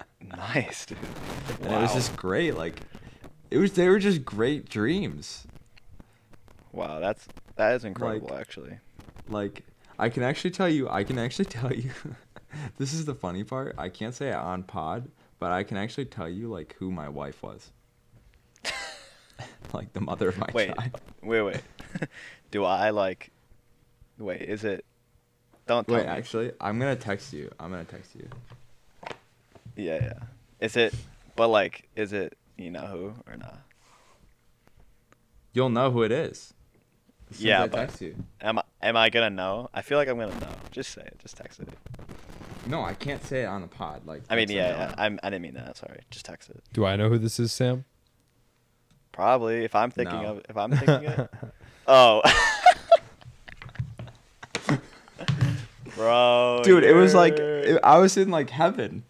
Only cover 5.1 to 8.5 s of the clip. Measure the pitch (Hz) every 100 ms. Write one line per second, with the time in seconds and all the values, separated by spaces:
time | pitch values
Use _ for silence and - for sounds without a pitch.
5.1 | 71 71 - - - - - - - -
6.1 | _ _ - - - - 87 87 78 92
7.1 | 110 - - - - 110 123 110 95 117
8.1 | 110 - 67 -